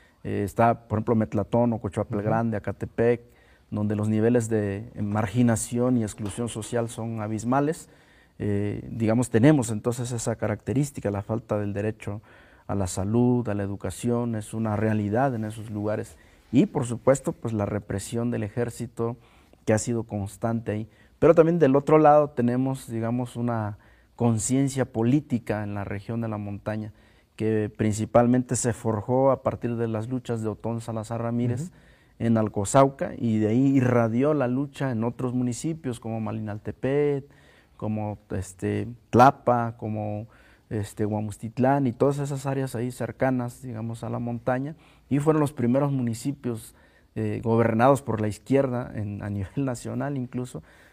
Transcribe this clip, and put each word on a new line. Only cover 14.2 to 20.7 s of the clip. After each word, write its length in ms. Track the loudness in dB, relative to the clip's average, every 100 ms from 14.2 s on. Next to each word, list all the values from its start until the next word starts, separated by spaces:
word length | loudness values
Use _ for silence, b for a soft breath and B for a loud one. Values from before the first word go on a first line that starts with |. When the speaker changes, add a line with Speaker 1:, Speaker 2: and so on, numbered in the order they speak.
| -2
Speaker 1:
es 200 | -6 -6
una 220 | -4 -2 0
realidad 580 | 2 0 0 0 0
en 100 | -2
esos 260 | -6 -8 -10
lugares. 460 | -6 -4 -4 -6 -14 b b b
Y, 140 | 2 2
por 180 | 2
supuesto, 480 | -4 -2 2 2 2
pues, 220 | -6 -4
la 120 | -2 -2
represión 640 | -4 -6 -8 -6 -4 -4
del 120 | -4
ejército 760 | -4 -4 -6 -6 -12 -6 -6 -6 b b b b
que 80 | 0
ha 60 | 0
sido 240 | 2 -4
constante 680 | -4 -6 -6 -6 -4 -4 -4